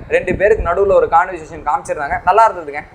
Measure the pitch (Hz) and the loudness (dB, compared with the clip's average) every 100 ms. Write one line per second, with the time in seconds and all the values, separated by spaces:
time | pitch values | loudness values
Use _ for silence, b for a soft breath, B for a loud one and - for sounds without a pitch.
0 | - 165 180 165 202 220 170 180 202 180 | -4 -2 -2 0 2 2 0 0 2 2
1 | 156 165 185 180 151 160 143 156 170 160 | 4 2 2 -4 -12 -10 -4 -4 -4 -6
2 | 143 175 175 202 220 180 147 147 147 | -4 -4 0 4 4 2 -8 -12 -14